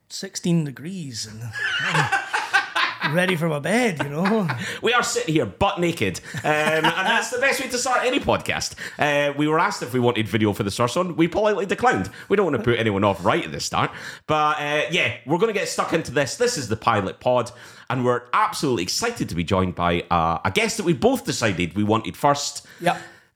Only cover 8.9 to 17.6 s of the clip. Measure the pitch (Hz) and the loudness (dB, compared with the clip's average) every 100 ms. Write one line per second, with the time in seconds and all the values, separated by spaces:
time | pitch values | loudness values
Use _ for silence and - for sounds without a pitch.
8.9 | - 147 143 143 139 151 160 196 - 123 | -2 0 2 0 0 2 2 2 -2 -2
9.9 | 123 120 113 107 110 107 98 101 - 120 | 2 2 2 0 2 2 2 -2 0 0
10.9 | 175 180 156 170 202 214 196 190 202 247 | 0 -2 0 0 2 2 2 -2 0 2
11.9 | 127 90 - - 202 180 127 117 98 113 | 2 -2 -8 0 2 2 2 2 2 2
12.9 | 98 104 87 95 160 80 71 - 87 139 | 4 4 4 2 2 0 -6 -4 0 -2
13.9 | - - - - 151 151 151 147 151 147 | -4 -14 -10 -2 2 2 0 0 0 0
14.9 | 170 127 110 127 170 226 196 165 - 185 | 0 0 -2 -2 0 2 0 -2 -2 0
15.9 | 165 - 131 135 - 240 165 107 110 120 | -2 0 -2 -2 0 0 0 -4 -2 2
16.9 | 107 95 - 127 123 113 - | 2 2 -2 2 2 0 -8